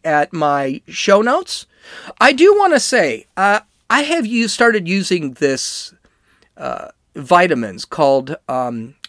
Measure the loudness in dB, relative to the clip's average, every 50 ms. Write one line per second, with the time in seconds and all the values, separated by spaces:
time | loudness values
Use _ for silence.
0 | -4 0 0 0 0 0 -2 -2 -2 0 0 0 -2 -4 -6 -8 -12 -12 -10 -4
1 | 0 2 2 4 4 2 0 -2 -2 -6 -10 -12 -14 _ _ _ _ -20 -20 -20
2 | -20 -14 -2 2 4 4 6 6 6 6 6 6 4 4 2 2 2 0 0 0
3 | 0 0 -2 -6 -10 _ _ 0 0 2 2 0 -2 _ _ _ _ -2 -2 0
4 | 0 0 -2 -2 -2 -2 -2 -2 -2 -2 0 2 2 2 2 0 -2 -2 -2 -2
5 | -2 -2 -2 -4 -4 -6 -4 -2 -2 -2 -2 -2 -6 -8 -10 -10 -14 -16 -20 _
6 | _ _ _ _ _ _ _ _ _ _ _ -12 -10 -10 -10 -10 -12 -16 -20 _
7 | _ _ -16 -14 -2 2 2 4 4 2 0 -2 -4 -6 -8 -12 -14 -10 -4 0
8 | 2 2 2 0 -2 -6 -10 -12 _ -8 -6 -6 -6 -6 -8 -10 -12 -14 -16 _
9 | -8